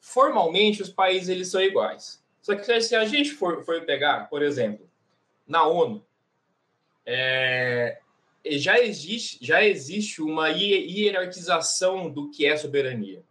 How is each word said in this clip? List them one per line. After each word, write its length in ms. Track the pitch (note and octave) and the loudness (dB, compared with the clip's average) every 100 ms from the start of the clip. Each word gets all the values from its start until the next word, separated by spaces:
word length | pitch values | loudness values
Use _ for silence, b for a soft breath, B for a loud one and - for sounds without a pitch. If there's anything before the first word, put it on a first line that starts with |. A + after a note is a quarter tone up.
Formalmente, 800 | - - C#4 B3 E3+ F3 G#3+ G#3 | -4 2 4 4 2 4 4 2
os 60 | F#3+ | -4
países 400 | - F#3+ F#3 F3+ | 0 2 2 -2
eles 200 | F3+ F3+ | -4 -2
são 120 | F#3+ | 0
iguais. 600 | F#3+ - G#2+ - - - _ _ | 2 2 -2 -6 -16 -20 _ _
Só 140 | - G3+ | -4 -4
que 240 | - A#3 | 0 0
se 160 | A3+ A3+ | 2 2
a 80 | |
gente 280 | A3 C#4+ C#4+ | 2 2 0
for, 320 | - F3+ E3 | 0 -2 -2
for 160 | - E3 | -2 -4
pegar, 460 | E3 C#3 D3 C3+ - | -2 0 2 0 -2
por 140 | D3 | -2
exemplo, 460 | D3 B2 A2 G#2 - _ _ _ _ _ _ | 0 0 -2 -4 -14 _ _ _ _ _ _
na 220 | E3 D#3+ | 2 4
onu, 360 | E3+ D#3+ G#2+ _ _ _ _ _ _ _ _ _ _ | 4 2 -2 _ _ _ _ _ _ _ _ _ _
é, 920 | - B2 C3 C3 C3 B2+ B2 B2 A#2+ - _ _ _ _ | -6 -4 0 0 0 0 0 0 -2 -4 _ _ _ _
já 360 | - C#3+ C#3 A3 | -4 -2 2 4
existe, 580 | A#3+ D3+ D3+ A3+ - - | 2 -2 -8 -8 -8 -12
já 200 | B2+ E3 | 0 4
existe 580 | G#3 F#3 C3 G3 G#3 - | 4 2 -4 -6 -6 -6
uma 280 | D#3 D#3 D#3 | -4 0 0
hi-, 500 | D#3 G3+ G3 D#3+ F#3 | 0 2 0 0 0
hierarquização 1080 | G#3 F#3+ F3+ F3+ E3+ F3 D#3+ - F#3 F#3+ E3+ | 0 0 -4 -8 -2 0 0 0 0 0 -6
do 220 | C#3 C#3+ | -8 -10
que 160 | - C#3+ | 0 2
é 100 | D3+ | 2
soberania. 640 | C3+ C#3 C3 A#2+ G2 F2+ _ | 0 -2 -2 -4 -8 -12 _